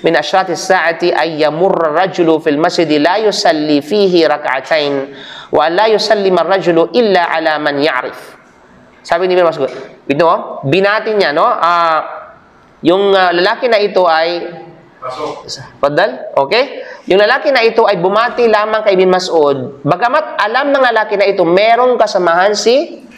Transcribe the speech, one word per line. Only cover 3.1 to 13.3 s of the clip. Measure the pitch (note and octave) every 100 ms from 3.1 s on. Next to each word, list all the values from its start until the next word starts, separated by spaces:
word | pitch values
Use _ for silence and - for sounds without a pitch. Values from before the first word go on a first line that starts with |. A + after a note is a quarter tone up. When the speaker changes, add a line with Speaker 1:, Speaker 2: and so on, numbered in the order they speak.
| G3
Speaker 1:
yusalli | A3 G3 F#3 D#3+ D3+ D3
fihi | C#3 G#3 G3 F3 D#3
rak'atain, | D3 D3 C3 - D#3+ C#3+ C#3 C3+ C3+ C3+ - -
wa | D3+ D3+
la | F3 A3
yusallima | G#3 G#3 G#3+ G3 F3+
rajulu | E3 F#3+ E3+ E3 E3
illa | A#3+ A3+ F3+ E3+
ala | D#3+ D#3+ D3+
man | D3+ C#3+
ya'rif." | D3 B2+ C3 - - - _ _ _ - - _ -
Sabi | E3+ F#3
ni | F#3
Ibn | E3+
Mas'ud, | D3+ C3 - - - -
ito, | C#3+ E3
oh, | G3+ A#3+ - C3+
binati | E3 G3 G#3+ G#3+
niya, | G#3+ E3+
no? | D3 G#3+
Ah, | - E3 F3 E3+ D#3+ - - - - _ _ _ _
yung, | D3 F#3 G3+
ah, | G3 F3+